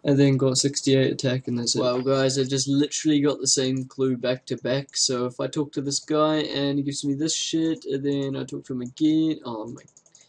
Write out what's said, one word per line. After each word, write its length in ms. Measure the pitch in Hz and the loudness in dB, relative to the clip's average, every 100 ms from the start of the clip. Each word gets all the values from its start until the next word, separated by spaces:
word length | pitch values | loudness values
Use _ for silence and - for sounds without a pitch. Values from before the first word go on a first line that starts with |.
and 160 | 147 139 | 2 4
then 180 | 139 135 | 6 4
got 220 | 135 127 | 2 2
sixty-eight 540 | 143 143 - 135 131 | 0 0 2 4 4
attack, 340 | - 135 127 131 | 0 -2 -2 -2
and 120 | 120 | -4
that's 160 | 117 | -2
it. 60 | - | 0
Well, 220 | 127 127 | 0 0
guys, 360 | 131 135 135 135 | 2 2 2 0
I 60 | |
just 240 | 131 135 135 | 0 0 2
literally 520 | 139 147 - 156 147 | 2 2 0 2 4
got 200 | 143 131 | 4 2
the 60 | 135 | 0
same 380 | - 131 131 | 2 2 -2
clue 320 | 127 - 131 123 | -4 -2 0 0
back 300 | 123 127 - | -2 -2 -4
to 100 | 120 | -6
back. 400 | 123 135 139 - | -2 -2 -2 -2
So 300 | - 123 123 | -2 0 -4
if 140 | 123 | -4
I 60 | 135 | -6
talk 260 | 156 147 | -4 -4
to 100 | 151 | -4
this 180 | 139 139 | -4 -6
guy 360 | - 151 156 156 | -2 2 2 2
and 420 | 147 139 139 143 | -2 -2 0 0
he 60 | |
gives 200 | 139 139 | -2 -4
me 100 | 143 | -4
this 200 | 139 160 | -2 -2
shit, 500 | - - 160 160 156 | -2 -2 0 0 -2
and 200 | - 139 | -6 -4
then 320 | 143 139 135 135 | -2 -2 -2 -6
I 80 | |
talk 200 | 131 143 - | -8 -10 -8
to 60 | |
him 100 | 127 | -8
again, 580 | 123 - 156 156 160 147 | -8 0 2 2 0 -2
oh 220 | 123 110 113 | -6 -8 -10
my, 160 | 110 - _ _ - | -12 -18 _ _ -20